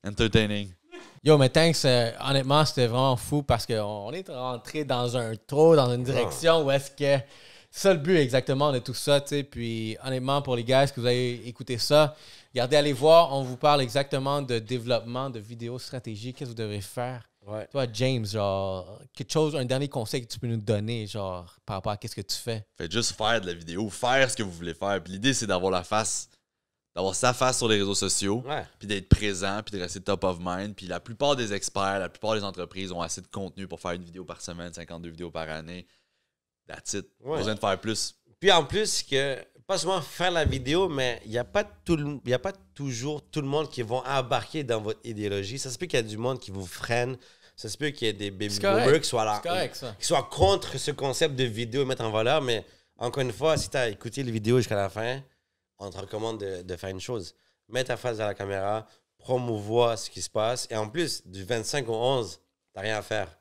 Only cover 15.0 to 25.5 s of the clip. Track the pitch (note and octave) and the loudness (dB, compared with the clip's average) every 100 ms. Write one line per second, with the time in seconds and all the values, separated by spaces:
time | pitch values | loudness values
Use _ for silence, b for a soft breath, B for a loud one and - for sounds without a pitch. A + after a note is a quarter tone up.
15 | A#2 B2+ C3+ A#2 G#2 A#2 A#2 B2 - C3 | 0 -6 -6 -8 -12 -10 -10 -10 -10 -10
16 | A#2 G#2 A#2+ B2 C3 A#2 G#2+ G#2 F#2+ - | -10 -10 -12 -10 -10 -8 -6 -6 -8 -6
17 | B2 B2 - _ G2+ G#2+ - C#3 B2 G#2+ | -6 -8 -16 _ -12 -10 -6 -4 -4 0
18 | C3 B2+ G#2+ G#2+ G2+ F#2+ G2 F#2+ F#2 G#2 | 0 0 -2 0 0 0 -2 -4 -8 -18
19 | - - B2+ D#3+ D3+ D3 B2 C3 C#3+ C3+ | -20 -16 -2 0 0 -2 -2 -2 -2 -4
20 | A2 C#3 A#2 - A#2+ A#2 G2+ G#2 G#2+ A#2 | -4 -6 -6 -8 -4 -2 0 0 0 -6
21 | G#2 G#2+ F#2+ F2+ F2 _ - G2 G#2+ G#2 | -6 -6 -6 -6 -12 _ -8 -4 -4 -4
22 | A2+ - G2 - - A2 - _ E2+ G#2 | -8 -10 -6 -6 -4 -6 -8 _ -2 0
23 | A2+ - A2 A#2 F#2 E2+ E2 F2 G#2+ - | 0 0 2 2 0 -8 -6 -4 -4 -2
24 | B2 C3+ B2+ - G2+ E2+ F2 D#2+ G2 G2 | 2 4 4 2 -6 -6 -8 -4 0 0
25 | E2 F#2+ B2+ B2 G#2+ | -2 0 2 2 0